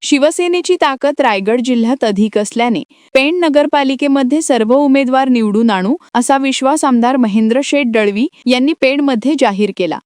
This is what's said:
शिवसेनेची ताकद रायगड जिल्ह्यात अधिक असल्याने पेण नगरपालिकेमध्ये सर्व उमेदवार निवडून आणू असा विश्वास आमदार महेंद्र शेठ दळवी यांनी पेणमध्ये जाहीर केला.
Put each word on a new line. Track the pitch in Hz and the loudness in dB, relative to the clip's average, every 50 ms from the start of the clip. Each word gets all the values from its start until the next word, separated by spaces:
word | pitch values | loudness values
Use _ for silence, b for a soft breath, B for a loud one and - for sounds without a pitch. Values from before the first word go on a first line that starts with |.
| - | -4
शिवसेनेची | - 285 269 269 311 330 - 349 349 349 359 349 - 359 | -2 0 2 2 2 0 0 -2 -2 -2 -2 -2 -2 0
ताकद | 339 - 392 349 254 - 285 294 - | 0 0 0 0 0 -2 -2 0 0
रायगड | 277 240 208 196 196 208 233 254 | 0 0 0 0 0 0 -2 0
जिल्ह्यात | 233 254 247 233 226 226 269 262 254 | 0 0 0 0 0 0 0 0 -2
अधिक | 220 202 196 214 214 - | -2 0 0 0 0 0
असल्याने | 214 208 - - 226 233 247 214 156 - b b b b b - | -2 -4 -2 -2 -2 -2 0 -2 -4 -6 b b b b b 0
पेण | 262 269 294 349 359 | 0 0 0 0 0
नगरपालिकेमध्ये | 339 311 277 294 294 302 - 285 277 262 269 247 285 285 277 277 262 247 294 320 | 0 2 2 2 2 2 0 0 0 -2 -2 -2 -2 0 0 0 0 0 0 -2
सर्व | 320 - 277 233 220 214 247 | 0 0 0 0 0 2 2
उमेदवार | 277 294 277 262 277 277 240 262 262 269 269 | 2 2 2 2 2 2 2 0 0 2 2
निवडून | 247 233 220 208 196 220 233 226 | 0 0 0 0 0 0 2 2
आणू | 202 185 185 202 294 370 b b - | 0 0 0 -2 -4 -4 b b -4
असा | 233 240 - 269 | -2 0 2 0
विश्वास | 269 269 269 254 - 262 262 302 311 - | 0 0 -2 -2 -2 0 0 0 0 0
आमदार | 277 254 233 233 247 262 | 0 2 2 2 2 2
महेंद्र | 269 240 214 190 220 220 220 233 262 285 | 0 0 0 0 0 0 0 0 -2 -2
शेठ | - 294 285 285 233 | -2 -2 -2 0 0
दळवी | 226 226 214 208 196 208 254 359 b b b | 0 0 0 0 0 -2 -4 -4 b b b
यांनी | 247 247 247 254 294 339 - | 0 0 2 2 0 0 0
पेणमध्ये | 269 254 277 285 285 277 254 214 214 262 320 269 | 0 0 0 0 0 0 0 0 -2 -2 0 0
जाहीर | 262 214 196 190 208 196 196 | 0 0 0 0 -2 -2 -2
केला. | - 180 160 156 - - | -4 -4 -4 -4 -8 -10